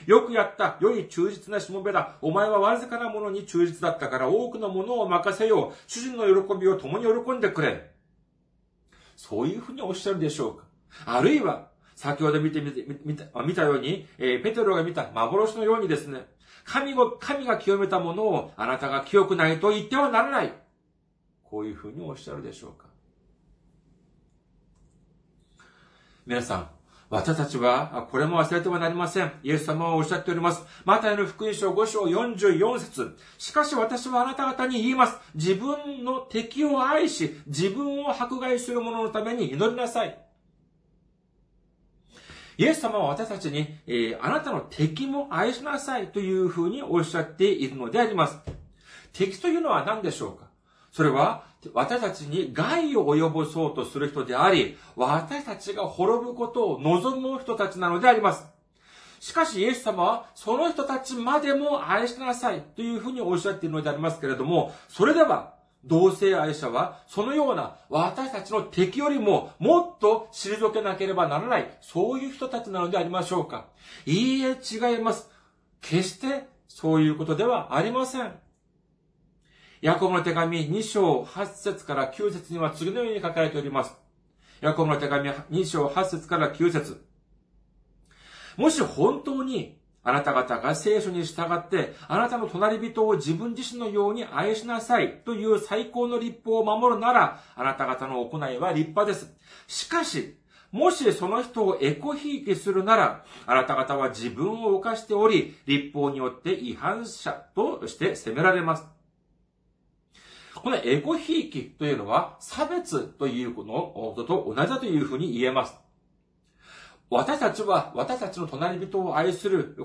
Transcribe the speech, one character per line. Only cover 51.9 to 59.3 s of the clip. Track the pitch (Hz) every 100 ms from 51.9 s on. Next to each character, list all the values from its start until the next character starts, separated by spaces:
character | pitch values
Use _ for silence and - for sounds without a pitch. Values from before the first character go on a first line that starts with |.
| 240
た | 208
ち | -
に | 147 165 147
害 | 127 214 339 311 240
を | 147 151
及 | 160
ぼ | 156
そ | 151 165 156
う |
と | -
す | 120 143
る | 143
人 | 143
で | 123 123
あ | 180
り、 | 170 98 - -
私 | - 127 156 160 285
た | 262 196
ち | 196
が | 202
滅 | 160 160 196 240
ぶ | 247
こ | 240 233
と | 247 202
を | 131
望 | 147 175 254 262
む | 262 269
人 | 247 226
た | 190
ち | 180
な | 180
の | 175
で | 247
あ |
り | 220
ま | 202
す。 | 156 - _ _ _ _ - - -
し | -